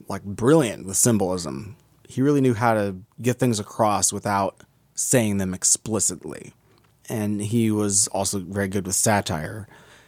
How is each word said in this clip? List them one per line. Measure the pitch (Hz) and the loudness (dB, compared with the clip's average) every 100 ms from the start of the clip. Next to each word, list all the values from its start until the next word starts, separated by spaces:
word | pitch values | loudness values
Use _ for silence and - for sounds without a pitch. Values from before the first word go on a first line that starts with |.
| - | -8
like, | 95 | -8
brilliant | 98 98 117 160 120 - 92 | -8 0 4 6 4 -2 -6
with | 95 | 0
symbolism. | 123 110 92 92 80 67 101 - _ _ - | 2 4 2 -2 -4 -8 -10 -16 _ _ -10
He | - | 0
really | 135 143 | 2 4
knew | 131 | 4
how | 107 120 110 | 4 2 2
to | 101 92 - - | 0 -4 -12 -6
get | 117 123 | -2 0
things | 127 107 | 0 0
across | 101 - 110 98 95 | -4 0 2 2 0
without | 101 107 101 95 - - _ _ | -2 -2 0 0 -4 -16 _ _
saying | - - 131 107 98 | -8 0 2 2 0
them | 92 | -2
explicitly. | 90 - - 110 107 - 90 80 - - - _ _ _ _ - | -2 0 0 0 -2 -2 -4 -10 -14 -16 -20 _ _ _ _ -8
And | 120 104 104 | -4 -2 -2
he | 107 117 110 | -2 2 2
was | 107 104 101 - | 2 0 0 0
also | 95 98 101 | -2 -2 -4
very | 87 98 98 | -4 -4 -2
good | 98 92 | -2 -4
with | - | 0
satire. | 117 104 - 82 82 107 101 - - - | 2 2 0 -4 -6 -10 -14 -18 -20 -20